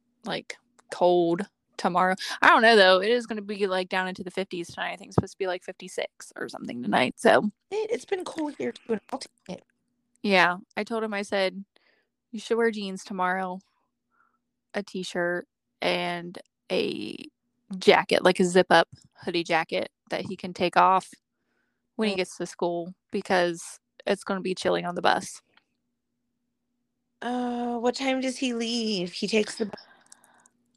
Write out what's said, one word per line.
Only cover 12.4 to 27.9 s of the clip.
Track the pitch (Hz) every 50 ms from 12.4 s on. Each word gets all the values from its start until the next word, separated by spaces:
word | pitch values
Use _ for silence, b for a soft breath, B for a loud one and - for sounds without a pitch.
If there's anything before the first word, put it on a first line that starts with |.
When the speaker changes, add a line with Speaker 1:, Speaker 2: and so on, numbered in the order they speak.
| - - 233
Speaker 1:
wear | 226 233 226
jeans | 214 214 202 190 190 190 -
tomorrow, | - 208 185 185 180 180 190 190 185 180 190 - _ _ _ _ _ _ _ _ _ _ _ _ _ _ _ _ _ _ _ _ _ -
a | 214 196
t-shirt, | - - 190 185 - - 185 175 175 175 175 175 _ _ _ _ _ _ - -
and | 180 180 180 175 175 175 175 175 175 175 - - _ _ _ _ -
a | 185 185 165 - - - - - - - - - _ _ _ _ _ _ _ - 190 185
jacket, | - - 170 - 170 - 151 - -
like | 185 180 -
a | 190
zip-up | 175 175 190 180 - 185 165 170 - - - _ _ _ _ -
hoodie | - 175 175 170
jacket | - 170 160 160 - 185 185 - - _ _ _ -
that | - 180 190
he | 190 196
can | 180 - 185 180
take | - 185 175 -
off | 180 175 180 190 185 - - - - _ _ _ _ _ _ _ _ _ _ _ _ _ _ _
when | - 220 214
he | 196
Speaker 2:
Mm. | 185
Speaker 1:
gets | 180 - - -
to | 175
school, | 175 - - 180 175 170 170 170 175 185 _ _ _
because | - 202 190 - 202 180 175 175 170 170 - - - - _ _ _ - -
it's | - 208 190 -
gonna | - 196 190
be | 180 190 185
chilly | - - 180 180 175 170
on | 175 175
the | 180 175
bus." | - 92 - 185 - - - _ _ _ _ _ _ _ _ _ _ _ _ _ _ _ _ _ _ _ _ _ _ _ _ _ _ _ _ _ _ _ _ _ _ _ - 233
Speaker 2:
Uh, | 233 247 247 247 240 240 240 240 240 240 233
what | 226 247